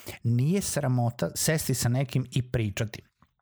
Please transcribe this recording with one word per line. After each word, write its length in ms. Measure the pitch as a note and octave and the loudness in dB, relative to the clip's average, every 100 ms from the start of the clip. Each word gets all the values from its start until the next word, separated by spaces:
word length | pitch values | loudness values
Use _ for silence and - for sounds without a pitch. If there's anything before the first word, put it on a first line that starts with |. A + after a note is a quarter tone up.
| - - | -16 -4
Nije 380 | A#2+ A#2+ C#3+ G3 | 0 2 4 2
sramota 680 | F#3 D3 C3 B2 A#2+ - E3+ - | 0 -2 2 2 2 0 -4 0
sesti 380 | - D#3 - | 0 0 0
sa 160 | B2+ A#2+ | 0 2
nekim 360 | B2+ C#3 C3 B2+ | 0 0 -2 0
i 100 | C3 | -2
pričati. 600 | A#2+ B2 G#2+ - A2 - _ _ _ _ | 0 0 -2 -2 -6 -6 _ _ _ _